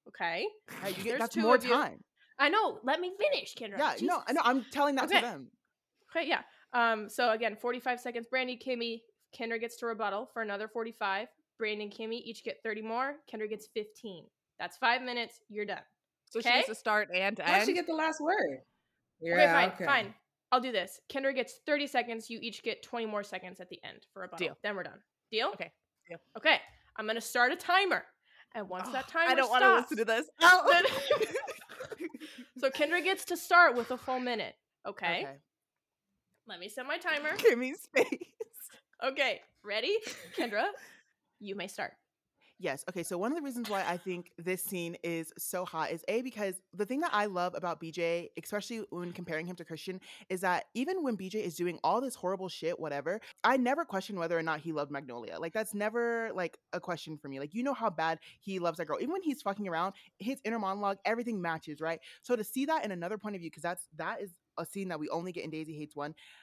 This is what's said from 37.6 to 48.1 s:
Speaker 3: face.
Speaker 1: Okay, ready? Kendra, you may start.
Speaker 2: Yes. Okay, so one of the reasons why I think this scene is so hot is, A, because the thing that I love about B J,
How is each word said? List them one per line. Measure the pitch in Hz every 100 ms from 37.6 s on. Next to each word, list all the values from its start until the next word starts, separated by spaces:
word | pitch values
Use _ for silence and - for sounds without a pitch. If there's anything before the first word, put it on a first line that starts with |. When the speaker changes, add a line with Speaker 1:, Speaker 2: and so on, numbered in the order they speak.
| 254 320 - 277
Speaker 3:
face. | - - - _ 453 - - - _ -
Speaker 1:
Okay, | 269 285 262 190 - _
ready? | 208 214 277 427 - - - -
Kendra, | 254 208 370 - - - _ _ _ _
you | 202 196
may | 185
start. | - 170 - _ _ _ _ _ _
Speaker 2:
Yes. | 180 135 -
Okay, | 180
so | - 180
one | 220
of | 330
the |
reasons | 277 240 220
why | 196 170
I | 175
think | 185 175 - -
this | 180 185
scene | - 185 170 170
is | 170 165 160 -
so | - 180
hot | 185 160 151
is, | 165 -
A, | 220
because | 254 214 196 185 _
the | 175 208
thing | 269
that | 339
I | 208 208
love | 180 180 175
about | 180 156
B | 165
J, | 165 170